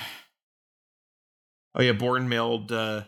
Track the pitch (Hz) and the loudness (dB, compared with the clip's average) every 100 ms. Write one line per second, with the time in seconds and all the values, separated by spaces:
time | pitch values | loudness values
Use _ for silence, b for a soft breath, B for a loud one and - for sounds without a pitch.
0 | B B B _ _ _ _ _ _ _ | B B B _ _ _ _ _ _ _
1 | _ _ _ _ _ _ _ - 123 107 | _ _ _ _ _ _ _ 2 2 4
2 | 123 127 127 117 117 117 104 113 110 107 | 2 2 2 0 0 -2 -2 -2 -2 -4